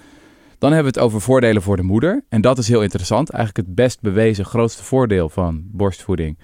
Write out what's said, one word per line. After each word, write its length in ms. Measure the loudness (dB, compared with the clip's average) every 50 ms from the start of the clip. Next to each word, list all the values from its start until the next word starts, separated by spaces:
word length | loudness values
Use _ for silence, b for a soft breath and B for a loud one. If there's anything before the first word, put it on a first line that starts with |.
| B B B B B B B B B B B B
Dan 140 | 0 2 2
hebben 200 | 2 2 0 0
we 60 | 2
het 80 | 0 0
over 120 | 0 -2
voordelen 420 | 0 2 2 4 4 4 2 2 0
voor 140 | 0 -2
de 60 | 0 0
moeder. 420 | 0 0 2 2 0 0 -2 -4 _
En 120 | -2 2
dat 180 | 2 2 2 2
is 100 | 0 0
heel 140 | 2 2 2
interessant. 480 | 0 -2 -4 -4 -2 0 0 0 -2
Eigenlijk 360 | -4 -4 -4 -4 -4 -6 -8
het 100 | -4 0
best 240 | 0 0 0 0 -2
bewezen 440 | -4 -2 0 2 2 2 2 0 -4
grootste 380 | -4 -2 -2 -2 -2 -2 -8 -8
voordeel 440 | -2 0 0 2 2 2 0 0 0
van 340 | -2 -2 -2 -2 -4 -6 -8
borstvoeding, 720 | -10 -6 -2 -2 -2 -2 -4 -6 -6 -4 -4 -4 -6 -8 B